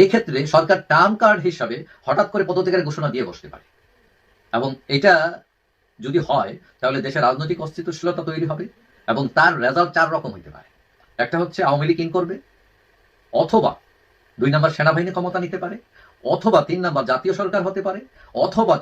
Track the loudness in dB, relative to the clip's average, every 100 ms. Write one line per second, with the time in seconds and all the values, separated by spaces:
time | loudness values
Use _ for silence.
0 | 4 4 0 -4 2 2 4 2 2 4
1 | 4 4 2 4 0 -2 -4 -6 -12 _
2 | -2 0 0 0 -2 0 0 0 -2 -4
3 | -4 -4 -6 -10 -18 -20 _ _ _ _
4 | _ _ _ _ _ -2 -2 -4 -2 2
5 | 4 4 2 -4 _ _ _ _ _ -12
6 | -4 -2 0 -2 -2 -8 _ _ -2 -2
7 | -4 0 0 0 -2 -6 -8 -10 -8 -6
8 | -4 -4 -6 -4 -4 -4 -10 -14 _ _
9 | -4 -2 -2 2 4 4 0 0 0 2
10 | 0 0 -6 -14 -18 -20 -20 _ _ _
11 | _ -6 -2 -2 -2 -2 0 2 0 0
12 | -2 -2 -2 -6 -14 _ _ _ _ _
13 | _ _ _ -2 2 2 2 -2 _ _
14 | _ _ _ -2 0 2 2 2 2 2
15 | 0 -4 -4 -4 -6 -6 -8 -10 -16 _
16 | _ _ -2 0 4 2 2 -2 -2 -2
17 | 0 0 0 -2 -2 -2 -2 -4 -6 -6
18 | -10 _ -10 -2 0 2 2 2